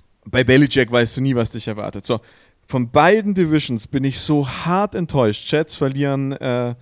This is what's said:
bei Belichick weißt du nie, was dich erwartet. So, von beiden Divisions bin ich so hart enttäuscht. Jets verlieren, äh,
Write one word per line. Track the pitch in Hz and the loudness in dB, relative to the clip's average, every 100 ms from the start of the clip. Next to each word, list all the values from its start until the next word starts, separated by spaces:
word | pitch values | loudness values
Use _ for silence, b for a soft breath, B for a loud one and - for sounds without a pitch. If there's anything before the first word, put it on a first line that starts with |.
| _ _ - | _ _ -4
bei | 127 | 0
Belichick | 123 135 143 139 117 | 4 6 4 2 2
weißt | 120 113 - | 2 2 0
du | |
nie, | 135 | 0
was | 120 110 | 0 -2
dich | 113 113 | -4 -8
erwartet. | 104 101 101 | -8 -8 -8
So, | - 113 b b b b - | -4 -4 b b b b -6
von | 131 120 | -4 0
beiden | 147 165 214 202 | 4 6 4 2
Divisions | 190 160 151 143 117 - | 0 2 0 0 -6 -4
bin | 139 | -2
ich | 135 - | -2 -2
so | - 147 131 | 0 0 0
hart | - 170 185 208 | -6 -2 -2 -2
enttäuscht. | - 170 143 110 104 - | -4 -2 2 2 0 -2
Jets | 151 160 - | -2 -2 -4
verlieren, | 135 135 143 139 135 | -4 -2 -2 -2 -4
äh, | 139 131 123 120 120 | -4 -4 -2 -4 -8